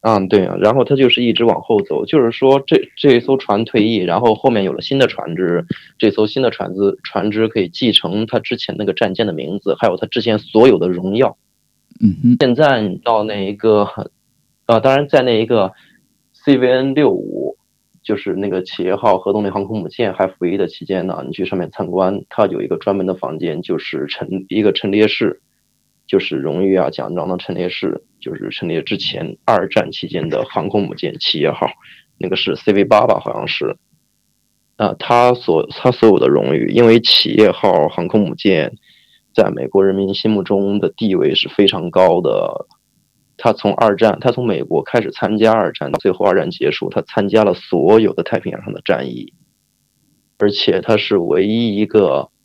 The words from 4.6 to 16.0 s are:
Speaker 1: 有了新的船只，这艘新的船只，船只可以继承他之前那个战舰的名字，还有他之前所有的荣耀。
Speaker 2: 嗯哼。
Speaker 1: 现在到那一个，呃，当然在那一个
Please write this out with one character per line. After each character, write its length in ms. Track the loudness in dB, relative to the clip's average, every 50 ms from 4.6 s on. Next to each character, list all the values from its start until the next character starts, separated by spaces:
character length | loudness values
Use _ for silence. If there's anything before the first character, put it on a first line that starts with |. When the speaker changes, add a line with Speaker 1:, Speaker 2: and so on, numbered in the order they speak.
| 0
Speaker 1:
有 80 | -2
了 100 | -4 -6
新 160 | -6 -4 0 2
的 80 | 2
船 300 | 0 0 -6 -8 -8 -4
只， 280 | -2 -2 0 0 -2 -2 -4 -10 -10 -10 _ _
这 140 | _ 0 0
艘 160 | 2 2 -2
新 160 | 0 0 0
的 80 | -2 -2
船 240 | -2 -4 -8 -8 -2
只， 240 | 0 0 0 0 -2 -14
船 260 | -6 -6 -4 -2 -2
只 160 | 0 0 -2
可 140 | 0 0 -2
以 80 | -4 -4
继 240 | -4 -2 -2 0
承 340 | 0 0 -2 -2 -4 -4 -4
他 140 | -2 -4 -6
之 160 | -4 -4 -8
前 180 | -8 -6 -10 -8
那 80 | -6 -4
个 80 | -4
战 220 | -2 -2 -2 -2 -2
舰 140 | -2 -4 -4
的 40 |
名 280 | -4 -6 -8 -8 -8 -6
字， 160 | _ -4 -2 0
还 80 | 0
有 100 | -2 -2
他 80 | -2 -6 -6
之 120 | -6 -4
前 200 | -2 0 -2 -2
所 260 | -4 0 4 6 6
有 100 | 6 6
的 120 | 4 2 -2
荣 260 | -2 -4 -4 -4 0
耀。 200 | 0 0 -2 -2 _ _ _ _ _ _ _ _ _ _ _ _ 0
Speaker 2:
嗯 160 | 0 0 0 2
哼。 160 | 2 2 4 4
Speaker 1:
现 120 | 2 0
在 460 | 2 4 4 4 4 2 0 -2 -6 -4 _
到 180 | 0 0 0
那 240 | 0 -2 -4 -6 -6
一 60 | -6
个， 360 | -6 -2 2 2 4 4 2 0 -4 -12 -12 -14 _ _ _ _ _ _ _ _ _ _ _
呃， 140 | 0 0 2
当 160 | 4 4 2
然 100 | 2 2
在 160 | 2 2 2
那 180 | 2 2 0 0
一 60 | 2
个 240 | 2 2 0 0 0 -4 _ _ _ _ _